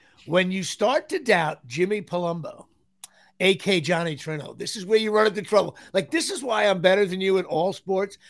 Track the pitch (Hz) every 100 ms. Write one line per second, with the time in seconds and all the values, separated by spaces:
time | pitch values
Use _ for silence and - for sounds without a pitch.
0 | _ _ - 175 185 190 175 - 220 285
1 | - 359 240 185 156 - 123 127 185 208
2 | 175 175 170 170 151 - - _ _ _
3 | - _ _ - 185 196 190 185 143 170
4 | 170 147 - 156 - - - 226 185 220
5 | 220 214 214 202 196 208 175 - - 196
6 | 160 330 - 381 254 214 208 190 180 190
7 | 202 185 190 190 175 160 180 185 - 190
8 | 196 - -